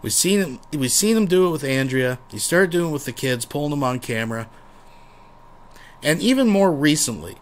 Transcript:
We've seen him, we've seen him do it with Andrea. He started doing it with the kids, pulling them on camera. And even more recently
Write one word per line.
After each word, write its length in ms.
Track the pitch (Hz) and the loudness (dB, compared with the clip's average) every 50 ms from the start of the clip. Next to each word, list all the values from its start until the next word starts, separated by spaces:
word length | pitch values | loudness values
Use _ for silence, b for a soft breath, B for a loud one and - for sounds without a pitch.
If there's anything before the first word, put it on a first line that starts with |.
We've 120 | - 113 110 | -6 -2 -2
seen 280 | - - 180 196 202 | 0 0 2 2 0
him, 200 | 190 160 127 - - - - | 0 -2 -6 -14 -12 -8 -6
we've 200 | 151 131 123 - | -4 -2 0 0
seen 240 | - 196 214 226 | 0 2 2 2
him 100 | 220 214 | 2 2
do 220 | 180 180 185 185 180 | 2 4 4 4 2
it 20 | |
with 140 | 165 147 143 | 0 -2 -2
Andrea. 560 | 135 135 135 135 135 127 131 127 127 127 123 - - | -2 0 0 0 0 0 0 0 0 -2 -6 -10 -14
He 80 | - 104 | -10 -8
started 320 | - - 165 175 196 180 | -4 0 4 4 4 4
doing 200 | 165 175 170 165 | 2 0 0 0
it 20 | 151 | -2
with 120 | 143 - | -4 -6
the 80 | - 120 | -8 -8
kids, 320 | - - 131 127 120 120 | -4 -2 -2 -2 -2 -4
pulling 260 | - - 147 147 147 | -6 -6 -4 -4 -2
them 120 | 147 143 135 | -2 -2 -2
on 160 | 127 123 123 | -2 -2 -4
camera. 500 | 120 - 120 113 113 113 113 113 113 113 B B B B B B B B B B B B B B B B B - - - - - - - B B B B B B - | -6 -4 -4 -4 -4 -4 -6 -8 -8 -12 B B B B B B B B B B B B B B B B B -20 -20 -20 -20 -20 -20 -20 B B B B B B -2
And 180 | 143 156 180 | -2 0 2
even 280 | - 233 262 262 269 226 | 2 2 2 4 4 4
more 240 | 202 196 196 190 165 | 4 4 4 4 2
recently 640 | 139 143 151 147 151 - - 117 85 78 85 - - | 2 2 2 2 2 0 -4 -4 -8 -10 -14 -16 -16